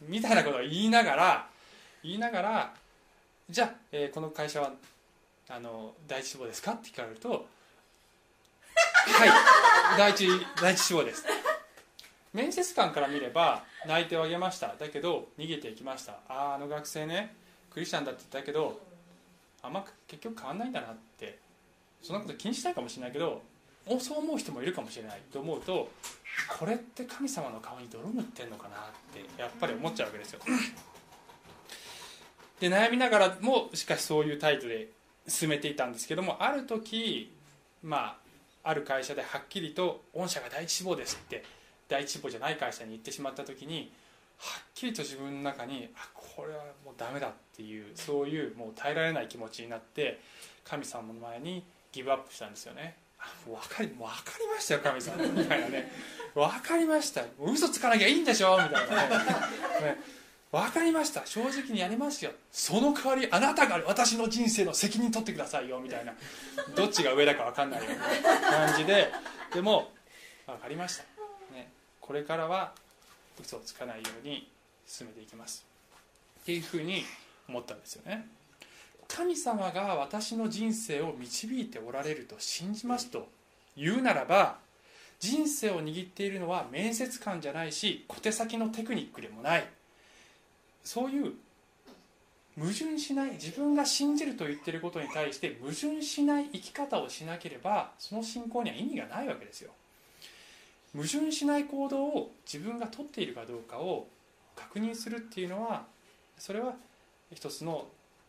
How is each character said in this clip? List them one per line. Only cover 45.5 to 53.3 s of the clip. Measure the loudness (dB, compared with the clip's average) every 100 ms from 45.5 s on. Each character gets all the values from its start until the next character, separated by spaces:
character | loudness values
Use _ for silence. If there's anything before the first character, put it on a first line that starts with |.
| -6 -8
に、 | -8 -10 -14
「あ、 | -18
こ | -18 -16 -12 -10
れ |
は | -10 -14 -18
も | -18
う | -10
ダ | -8
メ | -6
だ」 | -6
っ | -8 _ -18
て |
い | -14 -14
う、 | -14
そ | -12 -4 -2
う | 0
い | -2 -4
う | -8
も | -12
う |
耐 | -6 -4
え |
ら | 0
れ | 0
な | -2
い | -4
気 | -10
持 | -12
ち | -12
に | -12
な | -12
っ |
て、 | -8 -4 -4 -4 -12 -20 -20 -20
神 | -10 -8
様 | -8 -10 -10
の |
前 | -12 -12 -10
に | -8 -10 -12 _ _
ギ | -6
ブ | 0
ア | 0
ッ |
プ | 0
し | -12
た | -12
ん |
で | -12
す | -14
よ |
ね。 | -12 -12 -14 _ -16
「あ、 | -16